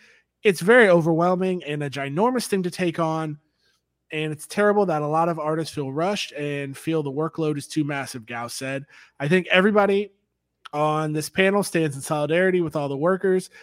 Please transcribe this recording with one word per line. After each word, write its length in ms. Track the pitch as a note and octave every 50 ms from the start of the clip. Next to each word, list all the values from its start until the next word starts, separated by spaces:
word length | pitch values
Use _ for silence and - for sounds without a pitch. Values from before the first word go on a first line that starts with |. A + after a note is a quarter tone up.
| _ _ _ _ _ _ _ _
It's 200 | - G#3+ F3+ -
very 260 | E3+ G3+ A#3+ B3 A3+
overwhelming 760 | F#3+ F3 E3+ D3+ E3+ E3 D#3+ E3+ F3+ F#3 F3+ F#3+ F#3+ F3+ F3 -
and 180 | D3 D3 D3 D3
a 60 | C#3
ginormous 580 | A#2+ C#3+ C#3 C#3 C#3+ E3+ A3 B3+ C4 A#3+ -
thing 160 | - G3+ F#3+ F3
to 80 | F3+
take 260 | - - F#3 E3+ D#3
on. 420 | E3+ E3 D#3+ D#3+ D#3+ D#3+ D#3 D3+ D3+ _ _ _ _ _ _ _ _ _ _ _ _ _ -
And 200 | D#3 D#3 D#3 D#3
it's 140 | D3+ D3+ -
terrible 400 | - - G#3 G#3 G#3 G3+ G#3 G3+
that 140 | F3+ D#3 D3+
a 60 | D3
lot 200 | D3 D#3 D#3+ E3
of 120 | E3+ E3 D#3
artists 340 | D3+ D#3 D#3 D#3+ D#3+ - -
feel 180 | D3 C#3 C3+
rushed 420 | C3+ D3+ E3+ G3 G#3 G3 - - -
and 440 | D3 D3 D3 C#3+ C#3+ C#3 C#3 C3+
feel 240 | - - D#3+ D#3+ D#3+
the 100 | D3 C#3
workload 460 | C3 D3 D#3+ D#3 - D#3+ D#3+ D3+ D3+
is 100 | C#3+ -
too 160 | - - D#3 D3
massive," 440 | C#3+ C#3+ C#3 C3 - - B2 A2
Gao 200 | A#2 A#2 A#2 A#2+
said. 380 | A#2 - - C3+ C3 C3+ C#3 C#3+ _ - - - _ _ -
"I 80 | C#3
think 200 | D3 F3+ F#3 E3+
everybody 640 | - F3+ F#3 F#3 A3 G3+ G#3 G3 G3+ G3 G3+ G#3 G3 _ _ _ _ _ _ _ _ _ _ - -
on 420 | - D3 D3+ D3+ D3+ D#3 D#3 D3+ D3+
this 160 | D#3 D3+ -
panel 340 | - F#3+ F#3+ G3 G3+ G3+ F#3
stands 320 | - - E3+ D#3+ D3+ C3
in 60 | C3+ -
solidarity 580 | - D#3+ D3+ D3 C#3+ D#3+ F3 F#3 F#3+ F3+ F3+
with 140 | E3+ D3+ D3+
all 140 | D#3 C#3+ C3+
the 80 | C#3
workers. 520 | C3+ D#3 F3 F#3+ F#3 G3+ F#3+ F#3 F#3 - - - -